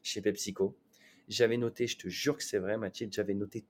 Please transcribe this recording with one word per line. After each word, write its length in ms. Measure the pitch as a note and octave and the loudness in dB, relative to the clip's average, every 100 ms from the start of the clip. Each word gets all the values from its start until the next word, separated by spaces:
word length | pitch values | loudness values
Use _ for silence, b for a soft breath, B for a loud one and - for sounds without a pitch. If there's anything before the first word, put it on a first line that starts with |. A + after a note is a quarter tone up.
chez 200 | - G#2+ | -6 0
PepsiCo. 540 | G2+ G2 G#2 F#2+ G2 - _ b b b b | 0 0 -4 0 0 0 _ b b b b
J'avais 300 | G#2 A2+ A#2+ | 4 4 4
noté, 280 | A#2 - A#2+ | 0 0 -2
je 120 | - | -2
te 100 | F#2 | -6
jure 300 | E2+ C#3+ - | -2 0 0
que 60 | |
c'est 140 | - G#2 | 0 0
vrai, 200 | F#2 A2 | 0 -2
Mathilde, 360 | G2 - A2+ | -2 -6 -6
j'avais 220 | G#2+ G2+ G2+ | -2 -2 -2
noté 300 | G2 A2 | -4 -8